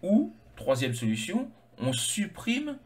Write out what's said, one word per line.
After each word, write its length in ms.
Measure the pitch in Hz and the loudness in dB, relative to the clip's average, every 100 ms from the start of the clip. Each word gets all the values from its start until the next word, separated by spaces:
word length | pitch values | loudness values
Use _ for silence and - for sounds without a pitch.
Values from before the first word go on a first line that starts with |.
Ou, 320 | 180 214 302 - - - | 6 4 4 -4 -20 -10
troisième 360 | - 131 131 | 0 2 2
solution, 580 | 117 110 110 - 208 262 - - - | 0 0 0 0 -2 -4 -12 -20 -4
on 160 | 123 | -2
supprime 800 | 127 - - 196 - - 247 302 277 | 0 -2 -2 -2 -4 -2 -2 -2 -8